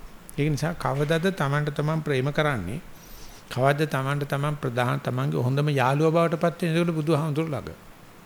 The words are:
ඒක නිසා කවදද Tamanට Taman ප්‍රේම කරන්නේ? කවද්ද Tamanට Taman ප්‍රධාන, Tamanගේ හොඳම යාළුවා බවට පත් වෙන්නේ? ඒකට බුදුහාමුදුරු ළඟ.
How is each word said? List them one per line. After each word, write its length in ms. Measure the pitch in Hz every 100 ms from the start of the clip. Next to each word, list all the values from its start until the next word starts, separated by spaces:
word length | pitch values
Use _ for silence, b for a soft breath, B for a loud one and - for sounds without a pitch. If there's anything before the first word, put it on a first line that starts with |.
| - - -
ඒක 140 | - 147
නිසා 240 | 143 151 175
කවදද 600 | - 135 147 165 185 185
Tamanට 380 | 143 143 151
Taman 280 | 147 151 160
ප්‍රේම 300 | 151 135 135
කරන්නේ? 480 | 143 151 123 87 131 - - B B B B B
කවද්ද 420 | - 135 147 156
Tamanට 380 | 139 135 143 139
Taman 280 | 139 147 143
ප්‍රධාන, 440 | 135 120 123 139
Tamanගේ 440 | 139 127 139 151
හොඳම 260 | 123 139 147
යාළුවා 600 | 139 127 143 160 160 165
බවට 100 | 160
පත් 220 | 170 147
වෙන්නේ? 180 | 170 160
ඒකට 160 | 175 160
බුදුහාමුදුරු 520 | 151 147 160 143 160
ළඟ. 280 | 131 95 80 - - - -